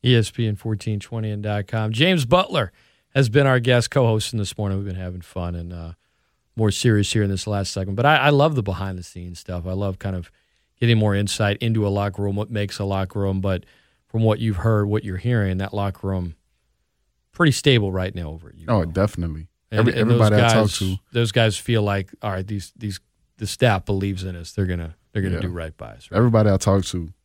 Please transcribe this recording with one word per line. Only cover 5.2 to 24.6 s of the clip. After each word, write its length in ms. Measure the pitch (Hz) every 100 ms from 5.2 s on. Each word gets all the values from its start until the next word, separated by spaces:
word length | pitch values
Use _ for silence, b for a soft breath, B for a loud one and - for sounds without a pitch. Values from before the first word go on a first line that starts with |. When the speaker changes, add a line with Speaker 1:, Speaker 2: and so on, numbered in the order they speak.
Speaker 1:
fun 340 | 90 95 87 87
and, 180 | 85
uh, 200 | 87 82 82 _ _ _ _ _ -
more 160 | 107
serious 400 | - 127 104 98
here 120 | 110
in 60 | 101
this 180 | 98 -
last 240 | 101 95
segment. 240 | - 95 98
But 100 | 135
I, 120 | 151
I 120 | 139
love 240 | 143 156 143
the 60 |
behind-the-scenes 760 | 98 87 98 92 87 90 87 87
stuff. 260 | - 90 85
I 80 |
love 240 | 95 101 92
kind 160 | 98 92
of 140 | 87 _ _ _ _ _
getting 180 | 120 113
more 160 | 107 98
insight 420 | 101 - 104 101
into 300 | 117 110 101
a 20 |
locker 320 | 98 101 95
room, 140 | 101 98
what 160 | 107
makes 260 | 110 101 -
a 40 | 98
locker 340 | 95 95 104
room. 220 | 98 95
But 240 | 98 90 - b b b _
from 140 | 113
what 160 | 110 107
you've 180 | 113 95
heard, 280 | 113 107 101
what 160 | 107
you're 140 | 98 92
hearing, 400 | 120 120 98 92
that 160 | 98
locker 340 | 104 101 92 98
room 280 | 95 87 78 _ _ _ _ _ _ _ _ _
pretty 200 | - 165
stable 380 | - 147 123 101
right 220 | 92 92
now 160 | 90 80
over 200 | 80 85
at 60 | - 82
Speaker 2:
Oh, 140 | 110
Speaker 1:
U 20 |
O. 20 | 82
Speaker 2:
definitely. 600 | 85 101 - 85 78 85 _ _
Speaker 1:
And, 80 | 107
Speaker 2:
Every, 200 | 117 120
Speaker 1:
and 120 | 113
those 100 | 117
Speaker 2:
everybody 140 | 107 104
I 40 | 117
talk 40 | 110 110
Speaker 1:
guys, 100 | -
Speaker 2:
to. 160 | 95 95 _
Speaker 1:
those 200 | 120 117
guys 260 | 123 113 95
feel 240 | - 117
like, 300 | 104 98 95 -
all 80 | 110
right, 140 | 95 95
these, 260 | 101 - _
these, 240 | 104 95 _ _ _ _
the 100 | 104
staff 360 | - 123 95 -
believes 380 | 98 101 95
in 120 | 92 87
us. 160 | 85
They're 160 | -